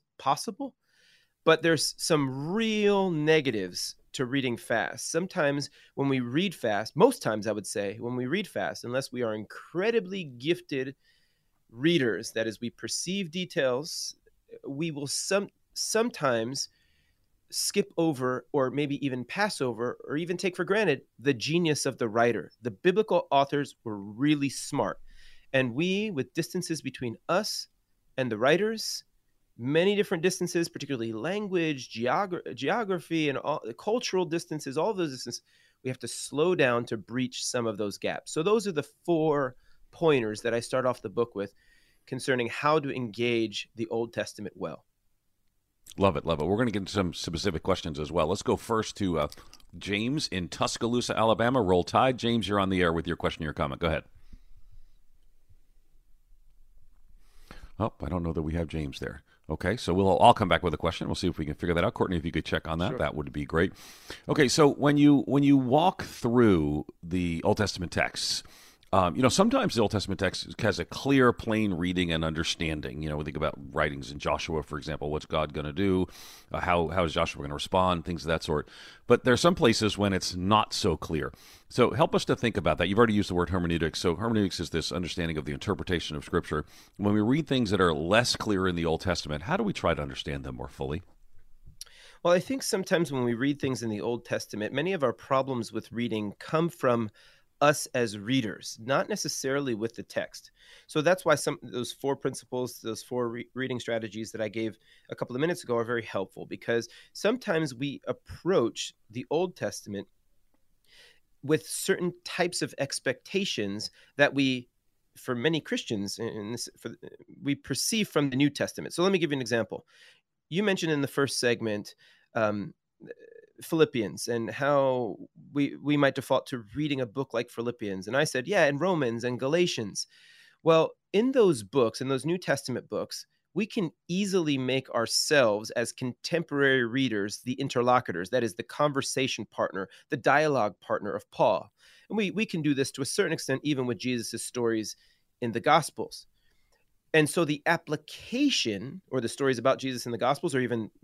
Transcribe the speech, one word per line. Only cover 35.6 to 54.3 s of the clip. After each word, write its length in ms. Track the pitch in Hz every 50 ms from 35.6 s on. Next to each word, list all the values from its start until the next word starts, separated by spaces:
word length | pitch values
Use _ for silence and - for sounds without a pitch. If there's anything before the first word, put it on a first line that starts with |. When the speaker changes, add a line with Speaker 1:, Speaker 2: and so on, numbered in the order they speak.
| _ _ _ _ -
Speaker 1:
we 40 | 131
have 120 | 127 -
to 80 | - 117
slow 480 | - - - - 127 139 156 180 185
down 280 | 156 143 127 120 120 120
to 100 | - 120
breach 480 | 110 92 - 113 127 127 123 - - -
some 240 | - - 123 117 113
of 100 | 104 101
those 180 | 107 101 95
gaps. 360 | - - 98 80 - - -
So 100 | - 151
those 240 | 160 202 214 233 190
are 60 | 202
the 160 | 165 147 135 - _ _ _
four 500 | 175 175 160 156 156 143 147 139 127 - - _ - - - - _
pointers 500 | - - 170 160 147 131 113 107 107 104
that 100 | - 117
I 60 | 113 120
start 260 | 117 - - 131 123
off 160 | 127 120 -
the 80 | - 110
book 280 | 95 117 117 117 -
with 180 | 98 101 98 - _ _ _ _ _ _ _ _ _ _
concerning 420 | - 127 131 - - 131 123 120 113
how 320 | - - - 147 151 160
to 140 | 139 139 -
engage 720 | 127 127 110 98 117 120 120 120 117 113 107 101 - - - _
the 100 | 110 117
Old 260 | - - 117 120 117
Testament 420 | - 110 101 - - - 104 - -
well. 280 | 95 92 80 - - _ _ _ _ _ _ _ _ _ _ _ _ _ _ _ _ _ _ _ _ _ - - -
Speaker 2:
Love 200 | 98 98 80 69
it, 80 | -
love 160 | 78 82 71
it. 20 | 73
We're 140 | 87 101 107
gonna 120 | 127 120
get 100 | 95 104
into 120 | 95 80
some 220 | - 104 95 85 80
specific 480 | - - 98 82 78 - 101 80 78
questions 360 | - - 92 - - 85 71 69
as 140 | 76 71
well. 140 | 80 85 80
Let's 160 | 78 95 104
go 140 | - 127 104
first 420 | 87 - - 117 110 104 - - -
to, 200 | 101 92 82 78
uh, 100 | 73 73 - - - - - - - - - 85
James 500 | - 92 101 104 110 123 143 156 - -
in 200 | - 92 87 76
Tuscaloosa, 680 | - - 120 120 - - 123 117 120 123 117 - -
Alabama. 460 | - 110 113 107 - 113 120 135 127
Roll 220 | 104 90 92 90 85
Tide. 340 | - - 110 123 131 127 110
James, 280 | - 117 117 117 98
you're 140 | 98 104 101
on 80 | 98 95
the 140 | 95 90
air 100 | 90 85
with 140 | 82 82 -
your 100 | 85 82
question 280 | - - 85 - - 82
or 20 |
your 80 | 76 73
comment. 260 | - 80 69 67 -
Go 60 | -
ahead. 160 | 82 80 71 - - - - - -